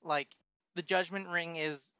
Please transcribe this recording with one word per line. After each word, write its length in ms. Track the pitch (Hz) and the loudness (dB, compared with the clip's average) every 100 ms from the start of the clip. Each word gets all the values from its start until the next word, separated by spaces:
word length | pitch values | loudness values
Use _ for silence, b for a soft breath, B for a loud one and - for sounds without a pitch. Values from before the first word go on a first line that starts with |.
Like, 260 | 170 147 139 _ _ _ _ | -2 0 -2 _ _ _ _
the 80 | - | -6
Judgment 460 | - 185 175 196 185 | 2 2 2 -2 -2
Ring 280 | 175 170 165 | -2 -2 0
is 360 | 156 143 - | 0 -2 -8